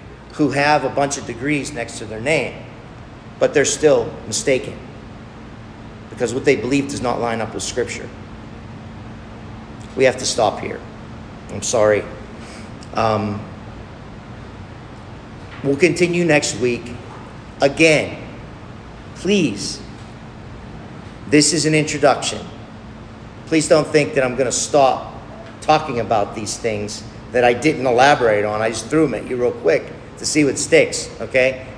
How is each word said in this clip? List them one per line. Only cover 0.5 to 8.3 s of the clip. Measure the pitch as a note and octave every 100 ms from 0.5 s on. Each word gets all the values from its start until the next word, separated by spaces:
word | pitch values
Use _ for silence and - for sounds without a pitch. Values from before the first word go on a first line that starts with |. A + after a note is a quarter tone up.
have | C#3 C#3+ D3+
a | C3+
bunch | - C#3 C#3
of | A#2
degrees | A#2 C3+ D3 B2
next | A#2 A#2 -
to |
their | A2 A2
name, | B2 D#3 A#2 - - - - - - - - -
but | C3
they're | D3
still | C3+ - D3+ C3 A2+ - -
mistaken | A2 - C3 - - - - - - - - - - - - - - -
because | - A#2+
what | B2
they | C3+ C3
believe | A#2+ C#3 C3
does | A2
not | A#2+ A#2
line | A#2 A2+
up | A2
with | G2+
Scripture. | - - A#2 - A2 - -